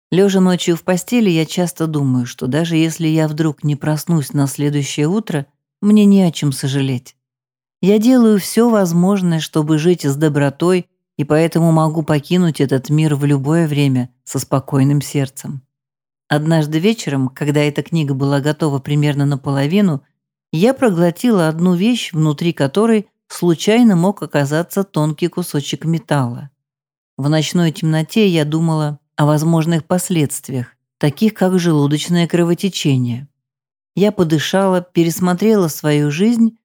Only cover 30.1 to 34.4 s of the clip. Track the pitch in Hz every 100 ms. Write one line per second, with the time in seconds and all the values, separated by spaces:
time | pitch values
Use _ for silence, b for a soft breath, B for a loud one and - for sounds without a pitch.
30.1 | 170 139 - - 131 120 _ _ - 147
31.1 | - 220 - 185 185 170 151 143 151 -
32.1 | 175 165 170 170 170 196 - 151 131 123
33.1 | 120 143 _ _ _ _ _ _ 170 208
34.1 | 208 165 160